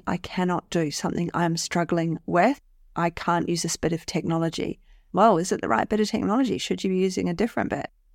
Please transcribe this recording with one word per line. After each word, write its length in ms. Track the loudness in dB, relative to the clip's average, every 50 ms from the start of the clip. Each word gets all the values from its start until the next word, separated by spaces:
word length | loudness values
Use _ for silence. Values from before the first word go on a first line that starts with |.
| -2
I 100 | -4 -4
cannot 520 | -4 -6 -6 -2 -2 0 0 0 -2 -4 _
do, 200 | -2 0 0 0
something 400 | -2 -4 -4 -2 -2 -2 -2 -2 0
I'm 240 | 0 0 0 0
struggling 600 | -2 -2 -2 0 -2 0 0 0 0 0 0 -2 -4 -4
with. 360 | 0 4 4 4 4 2 -2 -8 _ -20 -20 -20 -10 -4
I 140 | -2 -2 -2
can't 400 | -2 -2 -2 0 0 2 0 0
use 140 | -2 -2 -2
this 120 | -4 -4
bit 160 | -2 -2 -2
of 140 | -2 -4 -4
technology." 720 | -4 -4 -2 -2 0 0 0 0 -2 -2 -4 -6 -6 -8 -10 _ -20 -20 -20 _ _
Well, 260 | 2 4 6 6 6
is 140 | 4 2 0
it 80 | -2 -2
the 80 | 0
right 220 | 0 2 2 2 2
bit 100 | 0 0
of 80 | 0
technology? 500 | 0 0 -2 0 0 0 0 0 0 -2
Should 280 | -4 -4 -4 -4 -2 -2
you 40 | 0
be 100 | 2 2
using 280 | 0 0 0 -2 -2
a 60 | -2 0
different 360 | 0 -2 0 0 -2 -2 -2
bit? 200 | -4 -4 -6 -8 _ _ _ _